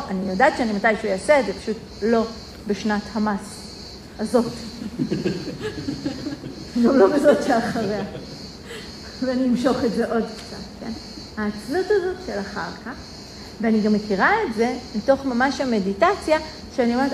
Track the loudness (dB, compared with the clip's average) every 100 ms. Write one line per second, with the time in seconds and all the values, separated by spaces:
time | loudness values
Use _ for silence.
0 | 4 -2 -2 4 4 4 0 2 2 2
1 | 0 0 4 4 4 -2 -6 -6 -8 -4
2 | 2 2 2 -4 -14 -10 -4 -2 0 -2
3 | -2 -2 0 0 -4 -12 -14 -14 -16 -16
4 | -16 -8 0 2 2 -2 -10 -10 -10 -4
5 | -2 0 -2 -2 -6 -8 -6 -6 -6 -6
6 | -6 -6 -8 -10 -12 -14 -6 2 6 8
7 | 6 8 6 6 4 2 0 -2 -2 -2
8 | -6 -8 -12 -14 -14 -16 -14 -14 -14 -14
9 | -16 -4 -2 2 2 4 4 4 2 2
10 | 2 0 0 -6 -12 -12 -12 -12 -10 -10
11 | -10 -14 -12 -6 -4 -4 -4 -2 2 2
12 | 2 -2 -6 -6 -6 -6 -6 -8 -12 -12
13 | -14 -16 -16 -16 -14 -2 2 4 4 2
14 | 2 4 4 4 2 2 0 0 -6 0
15 | 4 4 4 2 2 2 0 2 0 4
16 | 4 4 2 2 0 -10 -6 0 2 2
17 | 2